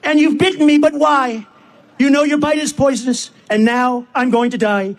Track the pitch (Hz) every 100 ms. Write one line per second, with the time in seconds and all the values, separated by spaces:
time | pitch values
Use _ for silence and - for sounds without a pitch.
0 | 311 302 311 - 370 370 302 294 302 294
1 | 302 285 254 226 208 _ _ _ _ _
2 | 269 277 294 294 294 302 302 - 277 254
3 | 247 240 - _ _ 214 220 240 247 247
4 | 240 - 254 233 240 247 214 202 196